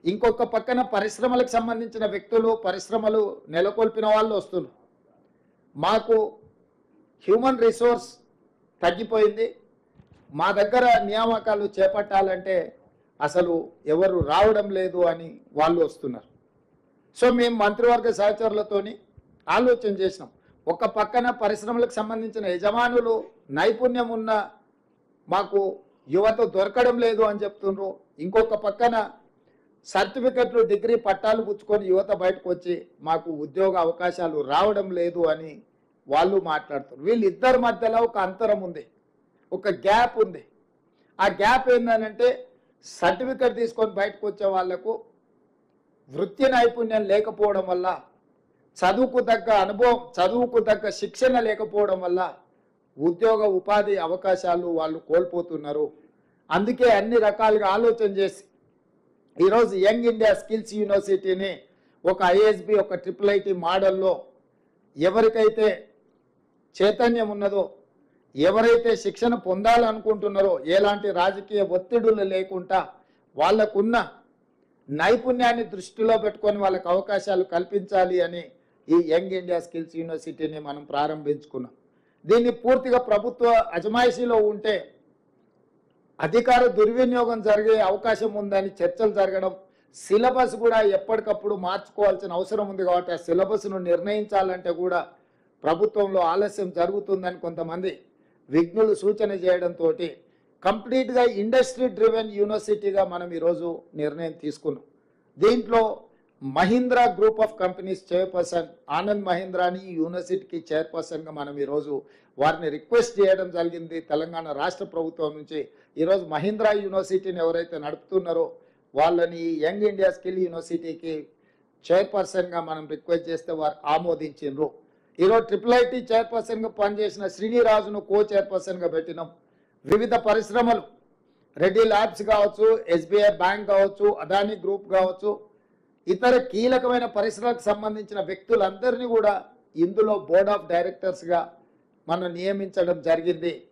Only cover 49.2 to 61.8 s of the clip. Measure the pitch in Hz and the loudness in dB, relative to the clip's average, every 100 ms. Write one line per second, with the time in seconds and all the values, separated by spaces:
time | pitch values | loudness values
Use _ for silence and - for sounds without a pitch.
49.2 | 247 226 226 208 190 208 247 240 - - | 0 0 2 2 2 2 2 2 -2 -2
50.2 | 185 240 247 233 214 208 208 196 202 - | 0 0 0 0 2 0 0 -6 -10 0
51.2 | 254 254 220 214 214 208 202 190 180 180 | 2 2 0 -2 -4 0 0 0 0 -2
52.2 | 175 - _ _ _ _ _ - 160 175 | -2 -8 _ _ _ _ _ -2 -2 2
53.2 | 220 220 214 185 185 208 202 190 165 180 | 2 4 2 0 2 0 2 -2 -2 -4
54.2 | 190 185 180 175 175 165 156 160 - 165 | -2 0 0 -2 -2 -4 -4 -6 0 0
55.2 | 175 175 175 160 147 147 151 - _ _ | 2 -4 -6 -10 -6 -4 -4 -6 _ _
56.2 | _ _ _ 165 214 247 247 202 214 233 | _ _ _ -2 0 2 4 4 4 4
57.2 | 214 208 220 214 196 202 233 226 208 196 | 2 4 2 4 2 2 2 2 0 0
58.2 | 190 - _ _ _ _ _ _ _ _ | -2 -4 _ _ _ _ _ _ _ _
59.2 | _ - 185 220 226 190 196 233 233 226 | _ 2 4 6 2 4 2 4 0 2
60.2 | 214 196 - 220 - 214 202 196 196 185 | 2 2 -2 -6 -6 -6 0 0 2 -2
61.2 | 190 185 196 156 _ _ | 0 -4 -4 -8 _ _